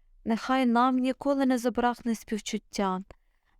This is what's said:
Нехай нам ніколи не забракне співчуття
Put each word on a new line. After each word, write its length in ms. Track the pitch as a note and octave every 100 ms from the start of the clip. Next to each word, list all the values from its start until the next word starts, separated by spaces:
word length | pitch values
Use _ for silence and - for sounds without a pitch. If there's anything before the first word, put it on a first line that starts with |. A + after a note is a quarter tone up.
| _ _
Нехай 420 | - A3+ - C4 B3+
нам 300 | A#3 B3+ B3+
ніколи 500 | B3+ B3+ C#4 C#4 C4
не 120 | B3+
забракне 560 | A#3+ A3 A#3+ A#3 A#3+
співчуття 880 | A3 - G#3 - G#3 - - G3 F#3 G3 - _ _ _ _